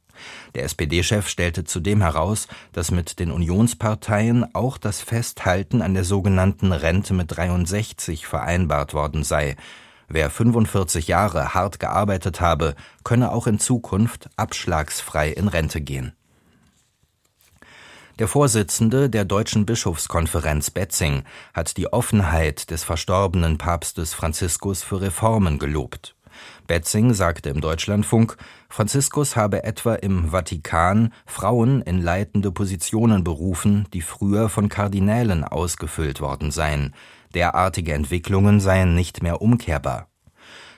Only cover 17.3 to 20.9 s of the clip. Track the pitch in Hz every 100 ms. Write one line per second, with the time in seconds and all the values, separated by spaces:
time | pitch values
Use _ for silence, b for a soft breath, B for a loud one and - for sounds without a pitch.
17.3 | _ _ _ B B B B B - 110
18.3 | 143 143 110 98 - 113 127 139 110 95
19.3 | 98 110 113 101 117 101 80 - 85 85
20.3 | 82 78 73 - - 95